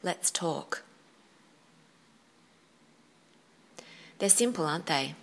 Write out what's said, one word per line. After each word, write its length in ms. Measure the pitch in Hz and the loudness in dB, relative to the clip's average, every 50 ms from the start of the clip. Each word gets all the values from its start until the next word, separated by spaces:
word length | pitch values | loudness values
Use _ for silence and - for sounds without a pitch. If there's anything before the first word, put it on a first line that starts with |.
| - | -4
Let's 280 | 180 170 - - - | -4 -6 -2 -2 -2
talk. 520 | - - 180 170 156 - - - - - - - - - - - - _ _ _ _ - - - - _ _ _ - - _ _ _ _ _ - _ - _ _ _ _ _ _ _ _ _ _ _ _ - _ - _ - _ _ _ _ _ _ - _ _ _ - - - - - - - - - - - - - | -2 0 -2 -2 -4 -4 -6 -8 -10 -10 -10 -18 -20 -20 -20 -20 -20 _ _ _ _ -20 -20 -20 -20 _ _ _ -20 -20 _ _ _ _ _ -20 _ -20 _ _ _ _ _ _ _ _ _ _ _ _ -20 _ -20 _ -20 _ _ _ _ _ _ -20 _ _ _ -20 -20 -20 -20 -20 -20 -20 -20 -20 -20 -20 -8 -2
They're 100 | 185 202 | 4 4
simple, 360 | 196 - 240 240 247 - 165 | 6 6 6 2 2 0 -2
aren't 200 | 151 147 170 - | 0 -2 -2 -2
they? 300 | - 160 139 135 143 156 - | 0 0 0 0 -2 -8 -12